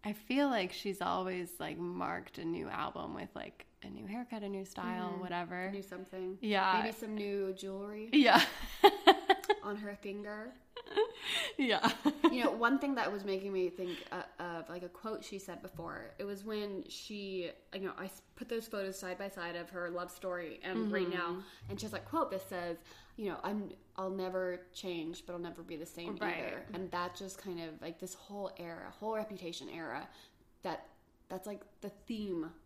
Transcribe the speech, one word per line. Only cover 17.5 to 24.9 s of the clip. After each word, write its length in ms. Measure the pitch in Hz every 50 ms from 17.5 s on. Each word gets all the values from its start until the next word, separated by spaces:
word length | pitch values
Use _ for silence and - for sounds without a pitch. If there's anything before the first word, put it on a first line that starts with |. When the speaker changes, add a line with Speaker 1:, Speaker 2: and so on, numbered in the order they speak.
| - - - - -
Speaker 2:
you 60 | 190
know, 100 | 190 180 -
I 80 | - 180
s-, 160 | 190 - - - _ -
put 120 | - 247
those 200 | - 233 226 226
photos 320 | 226 - 202 190 196 190 190
side 180 | - 185 180
by 120 | 185 196 196
side 260 | 190 190 175 175 170
of 120 | 175 170 170
her 180 | 190 180 175 175
love 220 | 175 175 180 180
story 480 | - - - 185 180 175 170 156 107 - -
and 280 | 180 185 226 220 208
right 180 | 208 202 185 175
now, 200 | 175 180 175 175
Speaker 1:
Mm-hmm. 380 | 175 185 196 - - - - -
Speaker 2:
and 80 | 196 208
she 60 | 214
has 60 | 208 208
that 120 | 180 -
quote 240 | - - 330 285 269
that 180 | 196 185 185
says, 300 | - 208 180 175 175 170 170 - - - - - - -
you 120 | - 214 196
know, 80 | 165 - -
"I'm, 280 | 185 208 214 202 - - - - - -
I'll 140 | - 190 190
never 500 | 190 196 185 185 185 185 185 180 180 180 180 - -
change, 500 | - - 190